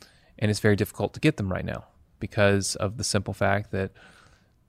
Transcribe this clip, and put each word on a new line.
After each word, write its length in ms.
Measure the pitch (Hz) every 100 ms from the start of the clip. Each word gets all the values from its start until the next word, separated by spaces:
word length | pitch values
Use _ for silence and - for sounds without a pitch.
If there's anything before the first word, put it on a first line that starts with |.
| - _ _ -
and 120 | 110
it's 80 | 104
very 160 | 110 101
difficult 380 | 104 - 101 -
to 40 |
get 180 | 151 -
them 140 | 95
right 140 | 92 87
now 200 | - - _ _ _
because 560 | 104 - 101 101 95 -
of 220 | 101 113
the 60 |
simple 300 | 104 104 101
fact 380 | 98 98 101 104
that 200 | 95 95 - - - _ _ _ _